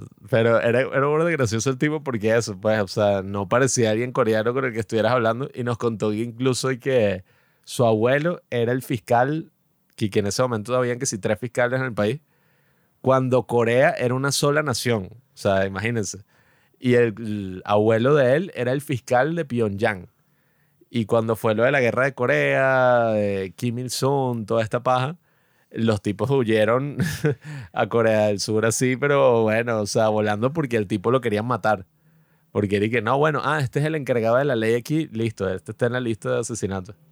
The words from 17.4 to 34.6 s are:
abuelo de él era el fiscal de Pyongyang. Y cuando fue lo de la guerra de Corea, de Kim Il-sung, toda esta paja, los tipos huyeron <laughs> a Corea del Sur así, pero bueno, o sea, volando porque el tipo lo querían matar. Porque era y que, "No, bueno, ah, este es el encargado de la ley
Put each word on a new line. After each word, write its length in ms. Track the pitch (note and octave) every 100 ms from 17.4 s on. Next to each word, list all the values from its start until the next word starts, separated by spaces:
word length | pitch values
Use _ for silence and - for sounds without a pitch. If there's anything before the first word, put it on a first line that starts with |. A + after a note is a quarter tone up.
| F#2+ F#2 G#2
abuelo 500 | G#2 G#2+ A2+ B2 D3+
de 200 | B2 C#3+
él 160 | F#3+ -
era 160 | B2
el 100 | C#3
fiscal 540 | - C3 - B2 C#3 E3+
de 100 | D3+
Pyongyang. 640 | A#2+ G#2+ G2 A2+ G2 F2 _ _ _ _ _ _ _ _
Y 160 | A#2+ G#2
cuando 300 | A#2 A2+ A2
fue 180 | A#2
lo 100 | G#2+
de 80 | A#2+
la 100 | C#3+
guerra 240 | A#2+ A2 C3+
de 80 |
Corea, 960 | B2+ B2 D3 C#3+ C#3 C3+ C3 B2+ B2 A2+
de 440 | G#2+ G#2 G2 F#2+ -
Kim 220 | B2 A#2
Il-sung, 680 | B2 - C3+ C#3 C3 A#2+ G#2
toda 160 | A2+
esta 180 | A2 B2
paja, 360 | A#2+ B2+ C3 F3+ _ _ _ _ _
los 300 | - A2+ G#2
tipos 280 | G#2 F#2+ C3
huyeron 680 | C#3 A2 A2 G#2+ A#2+ C#3+ C3+ D#3+ - D3+ C#3
<laughs> 380 | D3+ D3 A2
a 140 | - A2+
Corea 400 | A#2 A2+ G#2+ G#2+
del 120 | G#2
Sur 260 | - A2 A2
así, 300 | - B2+ B2
pero 460 | C#3+ C#3+ C3+ A#2
bueno, 360 | A2 A2 A#2+ A2+
o 40 | G2+
sea, 220 | A#2+ A2
volando 440 | G#2+ G#2+ G#2 B2
porque 240 | E3 C#3 A#2
el 100 | G2
tipo 240 | G#2 G#2
lo 100 | B2+
querían 240 | A#2+ G#2 A#2
matar. 400 | A#2 A2 G#2 - _ _ _ _ _ _
Porque 260 | G2+ G2+ G2+
era 80 | G#2+
y 40 |
que, 140 | A#2
"No, 160 | G#2+ C#3
bueno, 220 | D#3 C#3+
ah, 160 | C3 D3+
este 200 | C3 C#3+
es 60 | D3+
el 80 |
encargado 440 | D#3+ B2+ A#2+ A2+ A#2+
de 80 | C#3+
la 100 |
ley 180 | A#2+